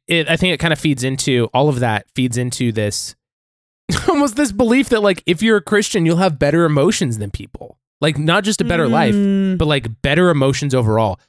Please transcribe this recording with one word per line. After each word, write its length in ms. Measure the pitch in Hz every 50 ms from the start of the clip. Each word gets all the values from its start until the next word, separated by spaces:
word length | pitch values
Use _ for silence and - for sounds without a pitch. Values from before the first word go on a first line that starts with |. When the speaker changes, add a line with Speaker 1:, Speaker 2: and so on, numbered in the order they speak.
| _
Speaker 1:
it, 200 | - 170 165 147 160
I 60 | 165
think 160 | - 185 180 165
it 60 | -
kinda 160 | 160 165 151
feeds 280 | - - 156 139 117 127
into, 460 | 131 135 131 - 147 127 120 117 - -
all 160 | 127 143 151
of 100 | 131 120
that 260 | 127 113 107 101 - _ -
feeds 200 | 131 127 123 113
into 340 | 123 123 123 - - 127 117
this, 440 | 107 110 104 104 - - - - - _ _ _ _ _ _ _ _ _
<laughs> 480 | _ _ _ _ _ - - - - 381
almost 260 | 339 269 285 254 208
this 160 | 277 294 220
belief 380 | 196 208 233 220 247 269 262 -
that, 120 | 233 214 208
like, 180 | 202 180 - -
if 140 | 156 180 - 220
you're 140 | 226 214
a 40 | 202
Christian, 440 | - - 214 208 214 - - 190 165
you'll 120 | 160 170
have 220 | 175 190 180 147 117
better 260 | 143 143 147 170 170
emotions 540 | 156 151 139 147 196 214 - 170 123 113 107
than 100 | 104 101
people. 460 | - - 101 - - - - - - _ _ _ _ _
Like, 160 | 147 160 143
not 260 | 143 156 160 175 208 190
just 160 | 220 - -
a 60 | -
better 220 | - 170 170 -
life, 260 | 226 226 - - - 208
Speaker 2:
Mm. 420 | 202 202 196 196 196 196 190 185 165
Speaker 1:
but, 80 | 160
like, 340 | 151 147 139 110 117 113 -
better 280 | - 139 147 175 180 175
emotions 420 | 160 143 135 139 139 - 151 139 127
overall. 460 | 127 117 110 107 113 110 101 92 - _